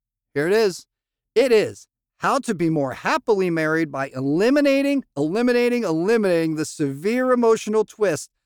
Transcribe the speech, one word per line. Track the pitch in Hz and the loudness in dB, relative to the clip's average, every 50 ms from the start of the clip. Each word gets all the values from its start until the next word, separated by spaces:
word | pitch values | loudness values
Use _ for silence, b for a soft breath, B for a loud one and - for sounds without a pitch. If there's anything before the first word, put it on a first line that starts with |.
| _ _ _ _ _ _ _ | _ _ _ _ _ _ _
Here | 139 147 170 | -2 0 2
it | 202 | 2
is. | 226 220 196 175 - - _ _ _ _ _ _ _ _ _ _ | 2 2 0 -2 -4 -12 _ _ _ _ _ _ _ _ _ _
It | 220 269 269 233 | 2 2 4 4
is | 214 175 117 101 - - _ _ _ _ _ _ _ | 2 2 0 -4 -12 -18 _ _ _ _ _ _ _
how | - 185 233 277 | -2 -2 0 0
to | 254 - 214 | -2 -4 -4
be | 151 170 165 | -2 0 0
more | 160 151 139 131 117 | 0 0 -2 -4 -6
happily | - - 190 277 - - - 220 190 185 180 | -6 -2 -2 -2 -2 0 0 0 0 0 0
married | 165 160 156 156 160 160 165 147 | 0 0 0 0 0 0 -2 -2
by | 139 135 139 139 | -4 -8 -8 -8
eliminating, | - 131 131 139 147 170 202 247 277 294 285 285 269 277 277 277 285 277 - - _ - | -6 -6 -4 -2 0 0 2 2 2 4 4 2 2 2 0 0 -2 -2 -4 -6 _ -4
eliminating, | 147 156 180 220 240 247 240 240 240 240 240 240 226 | -4 -2 0 0 0 2 2 2 2 0 0 -2 -2
eliminating | 180 160 160 170 202 233 233 208 190 175 165 165 160 156 | -2 -2 -2 0 0 2 2 2 2 2 2 0 -2 -2
the | 156 156 | -4 -6
severe | - - - 147 139 139 139 160 208 233 254 254 254 | -8 -4 -4 -4 -4 -4 -4 -4 -2 -2 0 0 2
emotional | 254 247 240 226 226 220 - 214 208 220 214 | 2 2 4 2 2 2 0 -2 -2 -2 -2
twists | - - - 214 190 156 - - - _ _ _ | -2 -4 -2 -2 -2 -2 -2 -6 -12 _ _ _